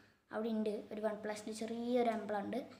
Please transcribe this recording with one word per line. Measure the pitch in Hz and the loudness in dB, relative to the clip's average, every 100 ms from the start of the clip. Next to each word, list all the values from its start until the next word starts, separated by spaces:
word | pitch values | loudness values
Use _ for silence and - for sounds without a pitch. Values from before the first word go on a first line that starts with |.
| - _ _ | -20 _ _
അവിടെ | 214 226 | -2 0
ഉണ്ട് | 220 214 208 - | 2 2 0 -4
ഒരു | 214 | -2
OnePlus-ൻ്റെ | 214 208 214 208 - | -2 -2 -4 -4 -6
ചെറിയൊരു | 220 226 233 233 247 233 | -4 -4 -2 2 4 6
എംബ്ലം | 220 202 208 | 2 0 -2
ഉണ്ട്. | 196 220 - - | 0 -2 -4 -12